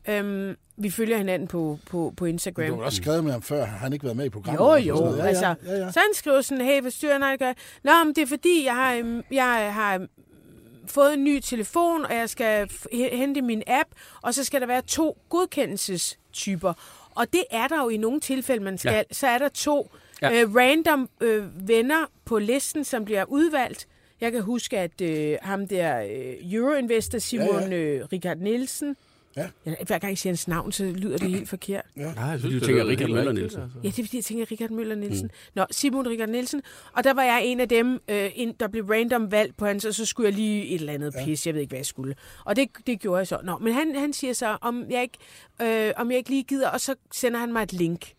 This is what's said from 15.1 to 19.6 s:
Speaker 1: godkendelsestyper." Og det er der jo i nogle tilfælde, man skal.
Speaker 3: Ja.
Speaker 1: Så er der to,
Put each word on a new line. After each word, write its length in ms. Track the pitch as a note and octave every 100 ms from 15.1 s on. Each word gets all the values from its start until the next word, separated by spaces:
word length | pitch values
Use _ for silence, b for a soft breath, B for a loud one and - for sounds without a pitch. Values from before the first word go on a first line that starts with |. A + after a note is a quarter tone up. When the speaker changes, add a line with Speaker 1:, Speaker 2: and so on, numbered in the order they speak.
| - _ E4+ F4+ - A3+ G3
Speaker 1:
godkendelsestyper." 880 | - F3 - - _ - - F#3 F3+ E3 B B B
Og 180 | - A#3
det 120 | F4 -
er 180 | A3+ -
der 140 | D#4+
jo 60 | A#3+
i 80 | A3
nogle 240 | A3 D4
tilfælde, 440 | - C4 B3 A#3+
man 140 | G3 F#3+
skal. 140 | -
Speaker 3:
Ja. 100 | G#3+ -
Speaker 1:
Så 140 | - C4+
er 120 | A#3+
der 100 | C#4
to, 420 | -